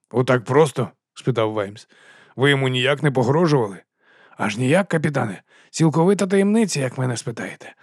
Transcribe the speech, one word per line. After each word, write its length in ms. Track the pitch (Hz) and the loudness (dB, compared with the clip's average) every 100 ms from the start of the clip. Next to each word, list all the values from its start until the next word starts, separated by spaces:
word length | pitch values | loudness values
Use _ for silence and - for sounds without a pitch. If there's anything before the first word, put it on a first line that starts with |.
| _ | _
«Отак 340 | 113 127 127 | -2 2 0
просто?» 460 | - 131 156 - 117 - _ | 2 2 2 0 -6 -8 _
спитав 380 | - - 117 110 | -8 -4 0 0
Ваймс. 360 | 107 101 107 - _ - - - - | -2 -4 -8 -20 _ -20 -20 -20 0
«Ви 140 | 139 | 2
йому 180 | 139 131 | 2 0
ніяк 340 | 127 127 143 | 0 0 0
не 80 | 151 | 0
погрожували?» 680 | 131 117 147 180 147 107 92 _ _ _ _ _ - | 0 0 2 2 2 0 -6 _ _ _ _ _ -8
«Аж 220 | 104 107 | -6 -2
ніяк, 300 | 127 170 196 | 0 0 0
капітане. 540 | 165 151 139 117 92 _ _ _ | -2 -2 -2 -4 -8 _ _ _
Цілковита 560 | - 160 151 170 202 196 | 0 2 4 2 2 2
таємниця, 540 | 196 196 220 214 147 | 2 2 2 0 -2
як 180 | 131 - | -4 -2
мене 180 | 127 117 | -4 -4
спитаєте. 580 | - 110 - - - - | -8 -10 -12 -12 -20 -20